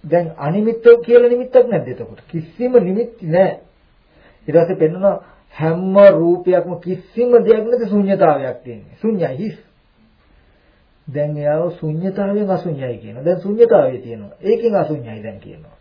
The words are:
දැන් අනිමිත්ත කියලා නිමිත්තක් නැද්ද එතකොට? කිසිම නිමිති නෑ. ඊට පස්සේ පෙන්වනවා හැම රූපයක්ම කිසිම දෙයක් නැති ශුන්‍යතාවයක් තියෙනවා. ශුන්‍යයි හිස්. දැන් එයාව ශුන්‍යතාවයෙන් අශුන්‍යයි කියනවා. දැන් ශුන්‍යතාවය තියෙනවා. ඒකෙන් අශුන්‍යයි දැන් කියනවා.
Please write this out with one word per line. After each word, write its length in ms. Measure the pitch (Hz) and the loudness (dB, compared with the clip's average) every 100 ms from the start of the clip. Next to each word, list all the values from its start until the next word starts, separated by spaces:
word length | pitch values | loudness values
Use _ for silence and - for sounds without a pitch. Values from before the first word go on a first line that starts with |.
දැන් 240 | 156 170 165 - | 0 -2 -2 -6
අනිමිත්ත 500 | 143 190 220 226 233 233 | -4 -2 -2 2 6 6
කියලා 320 | 233 240 240 | 6 4 4
නිමිත්තක් 360 | 247 247 262 233 | 0 2 4 4
නැද්ද 220 | 185 127 | 2 -4
එතකොට? 340 | 123 113 - | -12 -14 -16
කිසිම 500 | _ 165 160 - 247 247 | _ -12 -12 -6 2 2
නිමිති 500 | 180 196 233 - 165 | 2 -4 -6 -8 -2
නෑ. 340 | 170 190 - _ _ _ _ _ _ _ _ - | 0 0 -2 _ _ _ _ _ _ _ _ 0
ඊට 80 | 160 | 2
පස්සේ 200 | 165 185 | 2 0
පෙන්වනවා 400 | 160 180 196 - - _ _ - | -2 0 -2 -2 -10 _ _ -6
හැම 400 | 160 170 190 190 202 | -4 -2 0 8 8
රූපයක්ම 600 | 160 170 175 180 185 185 170 | 8 0 0 0 0 -2 -10
කිසිම 540 | 175 - - 220 247 240 | -8 -10 -10 -4 2 2
දෙයක් 240 | 196 214 | 4 -2
නැති 220 | 214 240 214 | -2 -4 -2
ශුන්‍යතාවයක් 720 | 202 196 196 160 139 131 - | -2 -2 0 0 0 -4 -10
තියෙනවා. 360 | 127 110 - - | -14 -18 -20 -8
ශුන්‍යයි 400 | 214 202 151 131 | -6 -4 -6 -6
හිස්. 220 | 208 - _ _ _ _ _ _ _ _ _ _ _ _ _ _ - | -10 -12 _ _ _ _ _ _ _ _ _ _ _ _ _ _ -12
දැන් 280 | 135 147 151 | -6 -6 -2
එයාව 360 | 147 156 170 | -2 0 -2
ශුන්‍යතාවයෙන් 760 | 165 156 156 190 190 202 202 202 | -6 -6 -4 -6 -4 -2 -2 -2
අශුන්‍යයි 480 | 180 175 143 131 110 | -2 -4 -8 -8 -10
කියනවා. 260 | 107 117 | -12 -6
දැන් 160 | 151 175 | -2 -2
ශුන්‍යතාවය 580 | 190 214 233 151 135 123 | -2 2 4 6 2 -2
තියෙනවා. 400 | 107 113 101 - | -12 -16 -16 -10
ඒකෙන් 360 | 190 226 226 196 | -4 -2 0 -2
අශුන්‍යයි 460 | 151 143 113 107 | -2 -6 -10 -14
දැන් 180 | 104 95 | -14 -16
කියනවා. 380 | 101 82 80 _ | -20 -20 -20 _